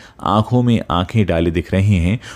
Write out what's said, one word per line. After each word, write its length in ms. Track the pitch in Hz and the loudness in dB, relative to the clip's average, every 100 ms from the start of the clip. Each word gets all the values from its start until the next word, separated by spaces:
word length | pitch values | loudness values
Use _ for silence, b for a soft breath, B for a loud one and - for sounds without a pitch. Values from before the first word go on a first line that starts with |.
| B - | B -8
आंखों 400 | - 104 107 123 | -2 0 0 0
में 180 | 120 113 - | 2 0 0
आंखें 340 | 85 90 113 92 | -2 0 0 0
डाले 260 | 82 85 | 0 0
दिख 220 | 82 - | -2 -2
रहे 240 | 92 101 95 | 0 2 2
हैं, 220 | 85 117 B | 0 -2 B